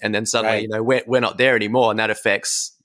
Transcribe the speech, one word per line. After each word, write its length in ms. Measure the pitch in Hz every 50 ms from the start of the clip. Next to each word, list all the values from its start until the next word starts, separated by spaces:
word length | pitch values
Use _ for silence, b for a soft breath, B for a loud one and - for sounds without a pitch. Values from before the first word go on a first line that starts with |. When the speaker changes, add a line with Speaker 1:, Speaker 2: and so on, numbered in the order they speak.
Speaker 1:
And 120 | - 104 104
then 120 | 104 113
suddenly, 300 | 107 - 120 110 110 113 107
Speaker 2:
Right. 40 | 110
Speaker 1:
you 60 | 110
know, 140 | 107 110 113
we're, 200 | 117 131 127 - -
we're 140 | 120 127
not 160 | 117 104 - -
there 180 | 123 131 127
anymore, 340 | 113 107 104 113 127 123 113
and 80 | 107 107
that 100 | 110 107
affects, 680 | 107 - - 113 101 101 - - - - - - - _ _